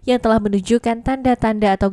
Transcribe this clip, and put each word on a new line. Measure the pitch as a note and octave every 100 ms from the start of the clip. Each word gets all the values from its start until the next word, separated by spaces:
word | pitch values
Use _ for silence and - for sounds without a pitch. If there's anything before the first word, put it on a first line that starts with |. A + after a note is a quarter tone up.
| -
yang | B3
telah | A3+ A3
menunjukkan | G#3 G3 F#3 A#3 A#3 A#3
tanda-tanda | B3+ C4+ B3+ A#3+ A3 G#3+ G#3
atau | F#3+ G3